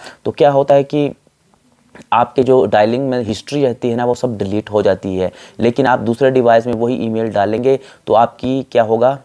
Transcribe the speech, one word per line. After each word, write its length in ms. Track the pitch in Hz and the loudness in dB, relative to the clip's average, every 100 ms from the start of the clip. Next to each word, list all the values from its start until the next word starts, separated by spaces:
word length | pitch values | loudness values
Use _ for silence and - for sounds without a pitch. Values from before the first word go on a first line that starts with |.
| - - | -20 -12
तो 60 | - | -8
क्या 200 | - 147 | 0 2
होता 240 | 139 139 | 2 2
है 100 | 143 | 2
कि 280 | 139 151 143 - _ _ _ _ _ _ _ - - | 2 -2 -4 -6 _ _ _ _ _ _ _ -18 -2
आपके 300 | 110 123 - | 0 0 0
जो 240 | 127 131 104 | 2 2 4
डायलिंग 440 | 104 107 120 139 | 2 2 0 -4
में 120 | 123 | -4
हिस्ट्री 400 | 113 110 - 147 | -4 -8 -6 -2
रहती 280 | 135 113 123 | -2 -2 -4
है 60 | 117 | -2
ना, 80 | |
वो 100 | 120 | -2
सब 240 | 120 127 110 | -2 -4 -4
डिलीट 320 | 98 104 - | -4 -4 -2
हो 120 | 104 | 0
जाती 340 | 101 92 98 95 | 0 0 -2 -4
है, 160 | 90 - - - | -4 -6 -18 -4
लेकिन 260 | 117 120 131 | -2 0 0
आप 120 | 123 | 0
दूसरे 320 | 113 117 135 | -2 0 2
डिवाइस 360 | 131 117 117 117 | 2 4 2 2
में 80 | |
वही 200 | 110 117 | -2 -2
ईमेल 380 | 127 113 110 113 | -2 -4 -4 -4
डालेंगे 480 | 101 101 110 127 135 - - - | -2 -2 0 0 -2 -4 -12 0
तो 80 | |
आपकी 520 | 107 117 - 127 135 127 | 2 2 -2 -6 -6 -4
क्या 100 | 120 | -2
होगा 360 | 110 113 123 135 | 0 2 0 -2